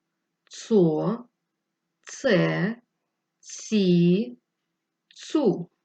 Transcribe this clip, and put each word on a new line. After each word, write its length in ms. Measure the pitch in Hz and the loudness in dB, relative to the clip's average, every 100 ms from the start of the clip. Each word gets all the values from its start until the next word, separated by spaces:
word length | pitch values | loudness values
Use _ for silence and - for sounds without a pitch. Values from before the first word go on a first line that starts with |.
| _ _ _ _ _ | _ _ _ _ _
ЦО, 760 | - - 220 165 156 160 233 - _ _ _ _ _ _ _ | -20 0 2 2 2 -4 -6 -10 _ _ _ _ _ _ _
ЦЕ, 720 | - - 254 180 165 160 190 233 _ _ _ _ _ _ | -20 -6 0 2 0 -2 -4 -6 _ _ _ _ _ _
ці, 1000 | - - - 214 185 175 175 185 247 247 _ _ _ _ _ _ _ | -20 -20 -4 0 4 4 4 2 -2 -12 _ _ _ _ _ _ _
ЦУ. 640 | - - 311 240 175 170 _ | -20 -6 0 0 -2 -8 _